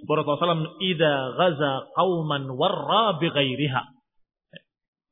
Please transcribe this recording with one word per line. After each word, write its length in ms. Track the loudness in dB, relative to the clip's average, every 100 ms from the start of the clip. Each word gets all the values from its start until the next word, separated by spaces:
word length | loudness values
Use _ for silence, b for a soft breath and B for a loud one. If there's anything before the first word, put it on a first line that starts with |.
| -2
bahwa 160 | 0
Rasulullah 160 | 0 0
sallallahu 200 | 0 0
alaihi 100 | -4
wasallam, 160 | -4 -4
"Idza 260 | 2 2 2 -2 0
ghaza 360 | 2 2 -2 -2 -4 0
qauman 440 | 2 0 -2 -4 -4
warra 540 | -2 0 0 0 2 2 0
bi 80 | 0
ghairiha." 500 | 2 0 0 -2 -2 -6 _ _ _ _ _ _ -20 _ _ _ _ _